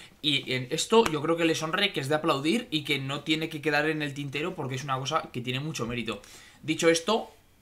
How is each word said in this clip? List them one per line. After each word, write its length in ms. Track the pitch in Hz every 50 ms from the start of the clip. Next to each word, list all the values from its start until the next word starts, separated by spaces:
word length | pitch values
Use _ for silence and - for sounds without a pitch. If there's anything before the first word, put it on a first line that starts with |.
| - - - -
Y 300 | - 147 143 139 131 - 131
en 140 | 127 131 127
esto 320 | - 160 - - - 226 226
yo 160 | - 156 147
creo 160 | 139 160 165 160
que 80 | 170
les 160 | 165 160 - 156
honre, 280 | 160 160 190 202 190 185
que 60 | 160
es 80 | 139 131
de 60 | 151
aplaudir 520 | 151 156 165 147 139 135 156 196 240 233 -
y 120 | - 156 135
que 160 | 139 147 139
no 220 | 135 135 139 147
tiene 280 | - 156 160 156 160 156
que 120 | 156 151
quedar 280 | 135 151 147 147 151 156
en 120 | 156 156
el 120 | 147 143 135
tintero 420 | 139 143 139 131 143 156 185 180
porque 200 | 165 139 127 135
es 80 | 131 143
una 140 | 143 135 131
cosa 260 | 135 135 156 160 - - -
que 80 | 127
tiene 180 | 120 127 127 135
mucho 260 | 143 156 147 - 123
mérito. 360 | 113 123 120 113 110 104 104 - - - - - - - - -
Dicho 260 | 143 160 156 170 165
esto, 420 | 165 165 - - 220 233 - - - - _ _ _ _